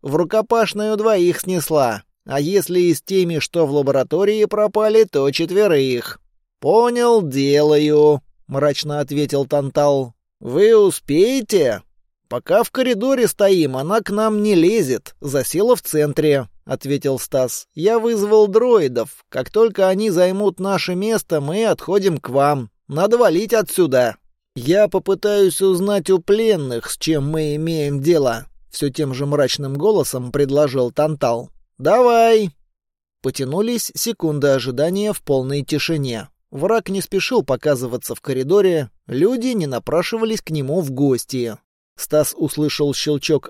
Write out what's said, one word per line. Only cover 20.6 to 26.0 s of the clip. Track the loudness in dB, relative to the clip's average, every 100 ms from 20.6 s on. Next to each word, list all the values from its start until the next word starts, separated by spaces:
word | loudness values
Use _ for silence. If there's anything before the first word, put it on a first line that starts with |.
наше | -4 -4 -4
место, | -4 -2 -4 -2 -4
мы | -2 -2 -2
отходим | -2 -2 0 0 -2
к | -2
вам. | 2 2 0 -6 _ -10
Надо | -2 2 4
валить | 4 2 0
отсюда». | 0 0 0 2 2 0 -2 _ _ _
«Я | -8 0 2 2
попытаюсь | 0 -2 -2 0 2 2 2
узнать | 0 2 0 -2